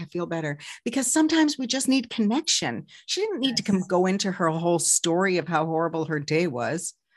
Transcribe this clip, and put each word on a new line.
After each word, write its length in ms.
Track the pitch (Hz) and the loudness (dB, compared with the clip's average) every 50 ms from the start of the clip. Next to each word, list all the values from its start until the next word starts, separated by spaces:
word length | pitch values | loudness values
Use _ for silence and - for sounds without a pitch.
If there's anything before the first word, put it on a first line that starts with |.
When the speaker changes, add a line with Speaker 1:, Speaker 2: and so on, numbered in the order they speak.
Speaker 1:
I 60 | 170 | -8
feel 200 | - - 175 175 | -8 -6 -6 -4
better." 320 | 165 170 165 156 151 143 151 - - - - - | -4 -4 -4 -4 -4 -6 -8 -10 -16 -12 -8 -6
Because 260 | 240 233 269 254 - | -4 -2 -2 0 2
sometimes 460 | - 311 320 311 330 320 311 302 294 - | 4 4 4 4 6 4 4 4 2 0
we 80 | 262 233 | -2 -2
just 200 | 254 262 269 - | -2 0 2 2
need 220 | 262 269 233 - | 2 2 2 0
connection. 760 | - - 214 202 226 285 349 - - - - 135 117 135 - - - - - | -2 0 0 2 2 0 0 0 0 0 0 -2 -4 -6 -10 -12 -18 -14 -10
She 140 | - - 359 | -6 -4 -2
didn't 200 | 392 453 403 269 | -2 -2 -2 0
need 160 | 254 269 233 | -2 -2 -2
to 60 | - | -2
come 140 | - - 196 | 0 0 0
Speaker 2:
Yes. 100 | 190 185 | 0 0
Speaker 1:
go 200 | - 180 180 180 | 2 2 2 2
into 260 | 185 190 196 - 196 | 2 2 0 0 -2
her 180 | 180 - 180 165 | -2 0 0 0
whole 300 | 160 165 170 175 175 165 | 0 0 2 2 2 2
story 580 | - - - - - 170 165 175 190 196 185 175 | 2 2 0 0 2 0 2 2 2 2 2 0
of 80 | 147 156 | 0 0
how 160 | 170 156 160 | 0 0 0
horrible 400 | 165 160 160 165 165 160 165 156 | 0 0 0 -2 -2 -2 -4 -4
her 120 | 147 160 151 | -2 -4 -4
day 260 | 143 - 151 160 175 175 | -2 0 0 0 0 0
was. 460 | 123 90 117 131 143 175 - - - _ _ _ _ | -2 -4 -4 -4 -4 -4 -6 -8 -12 _ _ _ _